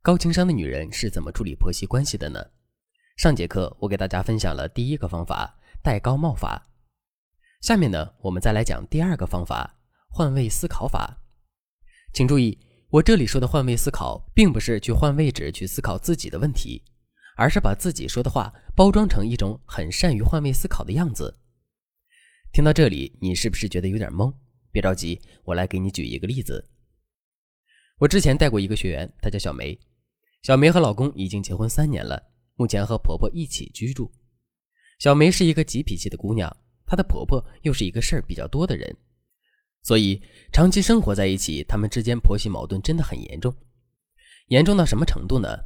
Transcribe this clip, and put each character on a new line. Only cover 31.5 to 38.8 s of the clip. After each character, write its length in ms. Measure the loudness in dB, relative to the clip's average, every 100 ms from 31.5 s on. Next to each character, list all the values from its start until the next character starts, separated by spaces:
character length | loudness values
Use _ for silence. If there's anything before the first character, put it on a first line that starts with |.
婚 140 | -4 -2
三 220 | 0 0
年 120 | -2
了， 280 | -6 -10 _ _ _
目 120 | _ -2
前 200 | -2 -2
和 100 | -2
婆 220 | 0 0
婆 100 | -2
一 140 | -2
起 240 | -8 -10 -12
居 180 | -8 -8
住。 180 | -6 -10 _ _ _ _ _ _ _ _ _
小 160 | 4
梅 160 | 6 6
是 140 | 6
一 80 | 2
个 100 | 2
急 200 | 0 -2
脾 160 | -4 -4
气 100 | -6
的 80 | -6
姑 160 | -4
娘， 240 | -2 -4 -8 _ _ -2
她 100 | 0
的 60 |
婆 240 | 2 0 2
婆 180 | 0 0 -6
又 140 | -4
是 100 | -2
一 60 | -2
个 100 | -2
事 160 | 0 -2
儿 60 |
比 120 | -2
较 140 | -8 -4
多 180 | -2 -2
的 80 |
人， 220 | -2